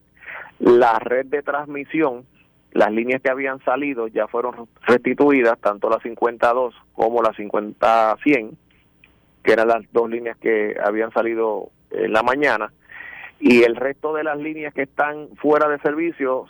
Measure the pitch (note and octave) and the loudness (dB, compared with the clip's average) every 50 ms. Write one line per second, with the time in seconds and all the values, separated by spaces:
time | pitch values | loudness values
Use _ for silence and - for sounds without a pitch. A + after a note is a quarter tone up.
0 | _ _ _ _ - - - - - - - - - - A#2+ A#2+ B2+ A#2 A2+ A2 | _ _ _ _ -20 -18 -18 -18 -18 -18 -8 0 4 6 6 6 6 4 2 0
1 | A2+ - B2 B2+ C3+ C3 C#3 C#3+ C#3+ - C#3+ C#3+ D3 D3 D3 C#3+ C#3 - - D#3+ | 0 -2 -2 -2 -2 -2 -4 -6 -4 -4 -6 -6 -6 -8 -10 -12 -10 -6 -2 0
2 | D#3+ C#3 B2 B2 C3 _ _ _ _ _ _ _ _ _ - - G#2 G#2 G#2+ A2+ | 0 0 -2 -4 -14 _ _ _ _ _ _ _ _ _ 0 2 2 2 2 0
3 | A#2 B2 C3 C3 - - C3 C3+ C3+ C3+ C3 C3+ - - B2+ C3 D3 C#3+ C3+ A#2 | 0 0 -2 -2 0 -2 -2 -2 -4 -6 -6 -6 -4 -2 -2 -2 -2 -4 -4 -4
4 | A2+ A2+ A2 A2 G#2+ - - A#2 A#2 B2 A#2+ A#2+ A#2 - _ _ - - B2 A#2+ | -6 -4 -2 -4 -4 -2 -2 -4 -4 -4 -6 -10 -14 -20 _ _ 0 0 0 2
5 | - C3 B2+ - C#3+ D3 C#3+ C3+ A#2+ A2+ A2+ - - G#2 G#2 G2+ - A2 A2+ A2 | 2 -2 0 2 4 4 4 4 4 2 2 0 0 -2 -2 0 -2 -2 -2 -2
6 | - B2 A2+ G#2 A2 A#2+ A#2+ A2 - A#2+ A#2 B2+ B2+ A#2+ A2+ - _ _ - - | -4 -6 -6 -2 -2 -2 -2 0 0 0 2 0 -2 -4 -6 -12 _ _ -4 -2
7 | A2 A2+ A#2+ A#2+ A2+ A2 G#2 - G#2 G2+ - G#2+ G#2 G#2 - - - A2 A2+ A2+ | 0 0 2 2 0 0 -2 -4 -10 -6 -4 -4 -4 -4 -4 0 2 4 4 4
8 | A2 A2 G#2+ - - D3 D3 B2+ G#2+ A2+ D#3 - _ _ _ _ _ _ _ _ | 4 2 0 0 0 0 0 0 0 -6 -14 -20 _ _ _ _ _ _ _ _
9 | _ _ _ _ _ _ _ _ - - A2 A2 A2 A2+ A#2 A2+ G2+ _ - A#2 | _ _ _ _ _ _ _ _ 0 2 2 4 4 2 2 0 -2 _ -2 0
10 | A#2 A2+ A2+ A#2 A#2+ A#2 A2+ _ - A#2 A2+ G#2+ G#2+ G#2 - - F2 G2+ G#2+ A2 | 0 0 -2 -6 -8 -8 -10 _ -2 0 0 0 0 -2 -4 -2 -2 -2 -2 -2
11 | A2 A2 - A#2+ A2+ A2+ A2+ A2+ A2+ A2 G#2 G2 - - _ _ _ - - F#2 | -2 -2 -2 -2 -2 -2 -2 -2 -2 -2 -2 -4 -8 -12 _ _ _ -10 -6 -4
12 | G2 G2 G#2 A2 A#2 A#2+ B2+ C#3+ D3 C#3+ A#2 G#2+ G#2+ G#2+ _ _ _ - - - | -2 0 0 0 2 2 0 0 0 0 0 0 -4 -8 _ _ _ -20 -20 -20
13 | - - - - - - - - D4+ C#3 B2 A#2+ A#2 A#2 A#2 A#2+ B2 C3+ C#3 _ | -20 -20 -18 -18 -20 -20 -8 0 2 4 6 8 6 6 4 0 -4 -6 -6 _
14 | - D3+ D#3 D#3 D3+ D#3+ D3 D3 D3 D#3 D#3 D#3 D3+ D3 - - C#3 - _ - | -6 -4 -4 -4 -2 -4 -4 -4 -6 -8 -8 -10 -10 -10 -6 -6 -6 -6 _ -4
15 | D3 D3 D3 D3+ D3+ - - - - C#3+ D3+ D3+ D3+ D3+ D3 C#3+ - D3+ D3 D#3 | -4 -4 -4 -8 -12 -16 -12 -4 0 2 4 4 4 2 0 0 -2 -2 -2 0
16 | E3+ E3+ D#3 - C#3 B2+ C3 B2+ G#2+ - | -2 -4 -4 -4 -2 -2 -2 -4 -6 -6